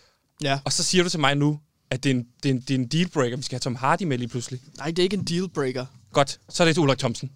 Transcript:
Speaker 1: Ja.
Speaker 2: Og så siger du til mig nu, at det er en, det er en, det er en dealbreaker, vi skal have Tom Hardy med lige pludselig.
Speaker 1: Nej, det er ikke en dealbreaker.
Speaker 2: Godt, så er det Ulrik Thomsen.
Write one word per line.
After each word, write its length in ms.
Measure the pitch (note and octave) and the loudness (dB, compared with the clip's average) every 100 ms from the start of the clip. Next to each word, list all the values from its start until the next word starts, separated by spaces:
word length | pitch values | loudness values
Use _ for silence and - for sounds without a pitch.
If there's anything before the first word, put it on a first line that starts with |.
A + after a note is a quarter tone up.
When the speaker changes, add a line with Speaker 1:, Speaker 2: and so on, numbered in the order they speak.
| _ _ _ - | _ _ _ -6
Speaker 1:
Ja. 160 | C#3 C#3 | -2 -2
Speaker 2:
Og 80 | C#3 | -2
så 100 | - | -2
siger 220 | E3 F#3 | 2 2
du 60 | F3 | 2
til 100 | E3+ | 2
mig 140 | C#3 C#3+ | 2 4
nu, 240 | D3 D3+ - _ - | 2 0 -8 _ -6
at 120 | B2+ | -2
det 60 | C#3 | 0
er 40 | |
en, 120 | B2+ A#2+ _ | 0 -2 _
det 60 | C#3+ | -2
er 60 | |
en, 60 | B2+ | -2
det 100 | B2+ | 0
er 40 | C3 | -2
en 80 | A#2+ | 0
dealbreaker, 500 | D#3+ E3+ D#3 B2 C#3+ | 0 0 0 0 -2
vi 60 | |
skal 120 | - | -6
have 60 | B2+ | -6
Tom 140 | C3+ A#2 | -6 -2
Hardy 260 | C3+ F3 | 0 0
med 160 | F3+ B2 | 0 -2
lige 100 | A#2+ | -4
pludselig. 320 | B2 - B2+ - - | -6 -8 -12 -14 -10
Speaker 1:
Nej, 80 | D3 | -4
det 80 | E3+ | 0
er 40 | |
ikke 140 | F3+ G3 | 0 0
en 80 | |
dealbreaker. 640 | - E3+ F#3 D#3 C3 B2+ C3+ - _ | -2 -2 -2 -2 -4 -4 -8 -14 _
Speaker 2:
Godt, 260 | C#3+ C#3 - - | 0 0 -2 -6
så 140 | - | 2
er 40 | E3 | 4
det 100 | D#3 | 6
Ulrik 200 | C#3 C3 | 4 4
Thomsen. 320 | C3 A#2 C3+ | 0 -4 -8